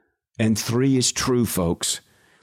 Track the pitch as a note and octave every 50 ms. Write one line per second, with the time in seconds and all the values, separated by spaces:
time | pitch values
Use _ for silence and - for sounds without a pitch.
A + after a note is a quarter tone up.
0 | _ _ _ _ _ _ _ - A2+ A2 A2 G#2 - - A2+ B2 C3+ C#3 C3+ B2+
1 | A#2 - - - - C3 B2+ B2 A2+ - - F#2+ F2 E2+ F2 - - - - -
2 | - _ _ _ _ _ _ _